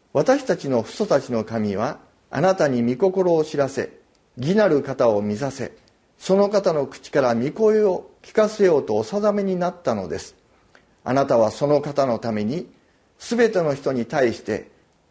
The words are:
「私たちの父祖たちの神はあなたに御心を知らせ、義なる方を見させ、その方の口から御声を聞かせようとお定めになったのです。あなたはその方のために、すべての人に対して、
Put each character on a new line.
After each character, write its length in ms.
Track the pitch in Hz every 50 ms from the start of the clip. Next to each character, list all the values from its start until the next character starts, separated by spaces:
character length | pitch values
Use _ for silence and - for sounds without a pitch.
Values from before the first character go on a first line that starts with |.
| _ _ -
「私 300 | 135 - - 262 285 269
た 140 | - 175
ち 100 | - -
の 160 | 139 131 117 107
父 100 | - -
祖 120 | - 214
た 160 | 196 170 139
ち 80 | 131 -
の 140 | 120 113 107
神 320 | - 113 117 107 104 98
は 240 | 95 113 143 - - - _ _ _ _ _
あ 100 | - 131
な 140 | 160 190 190
た 120 | 190 165
に 140 | 143 127 120
御 180 | 120 120 127 -
心 360 | 190 190 185 190 185 180 170
を 100 | 160 156
知 120 | 156 -
ら 120 | 143 139 131
せ、 220 | - 123 101 - - - _ _ _ _ _ _ _
義 180 | - 123 151 190
な 120 | 220 214
る 140 | 185 156 139
方 280 | 135 135 131 135 127 117
を 120 | 107 104
見 160 | 104 104 104
さ 140 | 107 143 135
せ、 220 | 127 - 117 - - _ _ _ _ _ _ _ _
そ 180 | _ - - 190
の 140 | 196 202 202
方 240 | 208 196 196 196 165
の 140 | 147 135
口 240 | 131 - - - -
か 100 | - 151
ら 140 | 135 123 117
御 160 | 113 120 151
声 320 | - - 220 214 214 214 208
を 260 | 196 180 - - - _ _ -
聞 100 | - -
か 160 | 220 214 208
せ 160 | 208 - 202
よ 140 | 180 160 139
う 40 | -
と 120 | - 107
お 80 | 107 110
定 280 | - 196 208 208 208
め 120 | 202 208 196
に 120 | 190 185
な 140 | 180 175 175
っ 120 | 175 - -
た 100 | 131 113
の 140 | 104 92
で 100 | 82 -
す。 180 | - - - - _ _ _ _ _ _ _ _ _ _ _ _ _ _
あ 100 | 123 127
な 140 | 139 139
た 100 | 139 139
は 140 | 117 110 110
そ 160 | - - 147
の 140 | 143 147 143
方 260 | 147 151 139 143 139
の 100 | 131 117
た 140 | 104 - 117
め 120 | 110 107 107
に、 240 | 107 139 180 - - _ _ _ _ _ _ _ _ _ _
す 160 | - - 240
べ 160 | 226 240 214
て 100 | - 185
の 140 | 170 151 139
人 180 | 139 - 147 131
に 140 | 123 117
対 260 | - - 147 127 117 107
し 80 | -
て、 300 | - - 107 92 - - _ _ _ _ _ _ _ _